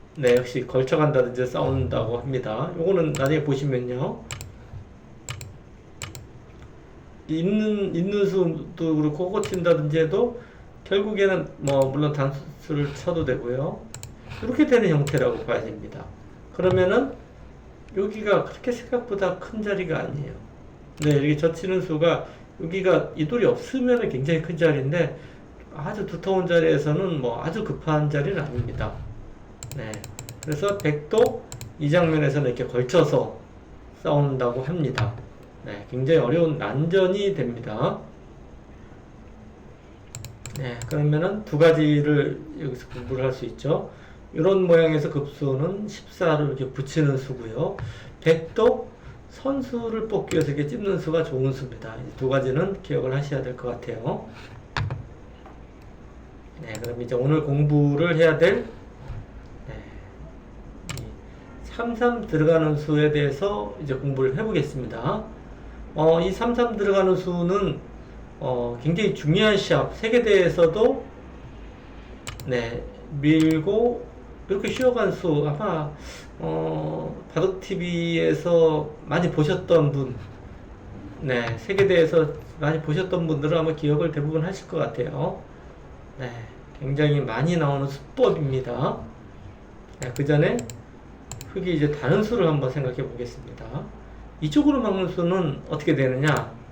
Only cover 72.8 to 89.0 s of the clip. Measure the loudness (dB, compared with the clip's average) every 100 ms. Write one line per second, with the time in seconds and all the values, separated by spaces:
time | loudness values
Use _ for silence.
72.8 | -10 -16 -12 -2 4 6 6 4 2 2
73.8 | 2 0 -8 -16 -18 -18 -4 -2 -2 2
74.8 | 2 4 0 0 0 2 0 -2 -2 -2
75.8 | -4 -10 -14 -16 -16 -10 -6 -4 -2 -4
76.8 | -4 -6 -8 -10 -6 0 0 0 -6 -4
77.8 | -2 -2 0 2 2 2 4 6 6 4
78.8 | -2 -10 -2 0 2 2 2 0 4 6
79.8 | 6 2 -4 -6 -12 -16 -16 -18 -18 -18
80.8 | -16 -14 -14 -8 -2 -2 -2 -6 -2 2
81.8 | 6 6 6 4 2 -2 -12 -4 -2 0
82.8 | 0 0 0 0 0 0 2 2 0 0
83.8 | 2 2 2 0 -2 0 -2 -6 -6 -4
84.8 | -2 -2 -4 -2 -4 -4 -12 -18 -18 -18
85.8 | -20 -20 -18 -12 -12 -10 -14 -18 -20 -10
86.8 | -4 2 4 2 0 0 2 2 2 2
87.8 | -2 -6 -10 2 4 4 0 -2 -2 -2
88.8 | -2 -2